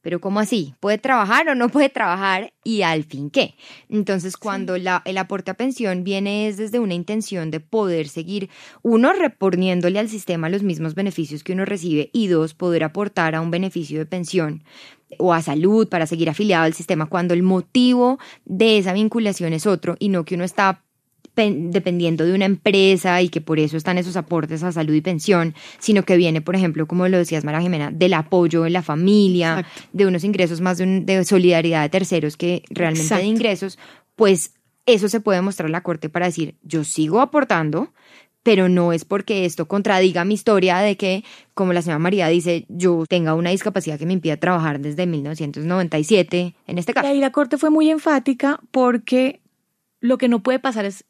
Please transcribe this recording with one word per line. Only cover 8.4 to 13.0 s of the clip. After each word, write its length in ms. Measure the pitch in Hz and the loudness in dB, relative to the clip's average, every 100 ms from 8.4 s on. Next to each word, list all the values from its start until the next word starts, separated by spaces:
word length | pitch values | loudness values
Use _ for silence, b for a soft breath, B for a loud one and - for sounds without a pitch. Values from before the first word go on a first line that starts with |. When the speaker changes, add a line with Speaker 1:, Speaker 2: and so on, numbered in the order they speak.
| 190 B B B | -8 B B B
Speaker 1:
uno, 320 | 233 226 262 | 2 4 4
reponiéndole 840 | 381 311 _ 190 180 185 180 175 196 | 2 0 _ 0 2 0 0 0 0
al 100 | 220 | -4
sistema 400 | 214 - 170 160 | -6 -6 -4 -2
los 140 | 196 | -2
mismos 320 | 196 156 160 160 | -2 -4 -6 -4
beneficios 480 | 196 175 147 147 | -4 -4 -8 -8
que 100 | - | -6
uno 120 | 185 196 | -4 -4
recibe, 440 | 202 170 151 147 | -4 -2 -2 0
y 120 | 233 202 | -2 2
dos, 280 | 170 160 - | 2 0 -2
poder 280 | 180 165 | -2 0
aportar 520 | 156 175 | -2 -4